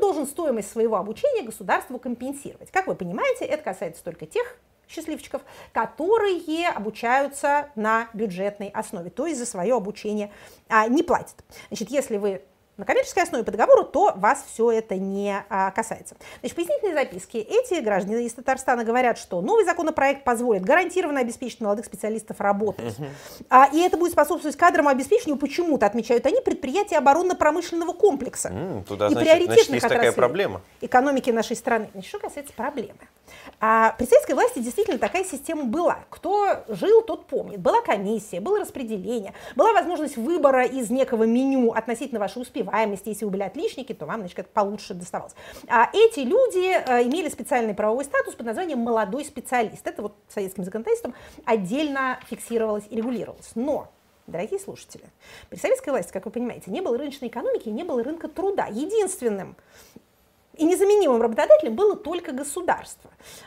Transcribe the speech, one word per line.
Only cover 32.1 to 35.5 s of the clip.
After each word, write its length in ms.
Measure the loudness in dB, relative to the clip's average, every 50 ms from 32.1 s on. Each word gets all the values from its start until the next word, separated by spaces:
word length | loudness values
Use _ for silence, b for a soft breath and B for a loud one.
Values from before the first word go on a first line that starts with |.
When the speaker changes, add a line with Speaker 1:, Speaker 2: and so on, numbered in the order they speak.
| -12 -10
Speaker 1:
касается 360 | -10 -10 -10 -12 -16 -14 -10
проблемы. 440 | -8 -6 -6 -6 -6 -8 -10 -12 -20 -20 -20 _ _ _ B B B B B B B
А, 340 | 2 4 6 6 6 4 4 0
при 60 | 4
советской 280 | 6 6 6 6 6 2
власти 260 | 2 2 2 0 -2
действительно 380 | -6 -4 -2 -2 -2 0 0 0
такая 260 | -2 0 0 -2 -4
система 420 | -4 -6 -10 -8 -6